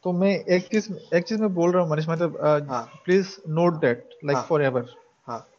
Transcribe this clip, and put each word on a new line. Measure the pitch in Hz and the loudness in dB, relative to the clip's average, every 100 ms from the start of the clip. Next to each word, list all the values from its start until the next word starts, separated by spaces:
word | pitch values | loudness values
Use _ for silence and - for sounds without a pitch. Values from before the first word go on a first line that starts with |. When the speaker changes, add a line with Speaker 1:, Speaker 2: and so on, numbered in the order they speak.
Speaker 1:
तो | 185 | -4
मैं | 175 196 190 | 0 0 0
एक | - 180 185 | 2 0 2
चीज, | 220 208 175 - | -4 -4 -12 -2
एक | 170 | -2
चीज | 175 220 | 0 -2
मैं | 214 | -2
बोल | 180 170 | 2 2
रहा | 180 | 2
हूँ | 170 | 2
मनीष, | 151 156 | 0 -2
मतलब, | 165 170 147 | -2 -2 0
अ, | 151 151 143 | 2 2 0
Speaker 2:
हाँ। | 123 113 - - | -6 -8 -14 0
Speaker 1:
please | 185 190 - 160 156 | 0 0 -8 -6 2
note | 175 | 2
that, | 160 156 120 - - | 2 0 0 -6 -12
like, | 143 | -2
Speaker 2:
हाँ। | 143 - | -2 0
Speaker 1:
forever। | 160 139 127 120 - _ _ - | 2 2 0 -6 -14 _ _ -12
Speaker 2:
हाँ। | 117 - | -12 -14